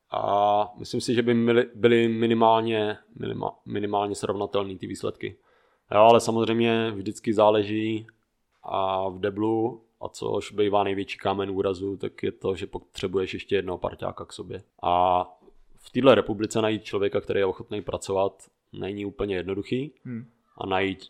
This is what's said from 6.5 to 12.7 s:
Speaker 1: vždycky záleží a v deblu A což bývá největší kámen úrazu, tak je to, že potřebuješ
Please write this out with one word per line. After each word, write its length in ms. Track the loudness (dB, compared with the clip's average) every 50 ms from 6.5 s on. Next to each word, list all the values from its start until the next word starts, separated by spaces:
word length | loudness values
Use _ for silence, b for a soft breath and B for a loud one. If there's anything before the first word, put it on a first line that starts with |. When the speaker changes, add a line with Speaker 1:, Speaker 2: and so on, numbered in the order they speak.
| 2 2 2 2 2 0 0 -2
Speaker 1:
vždycky 420 | -4 -6 -8 -8 -10 -8 -4 -2 2
záleží 720 | 4 6 6 6 4 2 0 -2 -4 -2 -2 -4 -6 -8 -12 _ _ _ _ _ _ _ _ _ _ -14
a 460 | -8 -4 -2 -2 -2 -2 -2 -4 -4
v 100 | -6 -4
deblu 640 | -4 -4 -2 -2 -2 0 0 0 0 -2 -4 -8 _ _ _ -14 -14
A 40 | -14
což 440 | -12 -8 -6 -6 -4 -6 -6 -6 -2
bývá 320 | -2 0 2 2 2 0
největší 340 | 0 -2 -4 -6 -8 -8 -6
kámen 320 | -4 -4 -2 -2 -4 -4
úrazu, 460 | -2 -2 -2 -2 -2 -2 -6 -8 -8
tak 260 | -8 -10 -10 -10 -6 -8
je 100 | -8 -8
to, 220 | -6 -4 -6 -4
že 100 | -4 -6
potřebuješ 680 | -10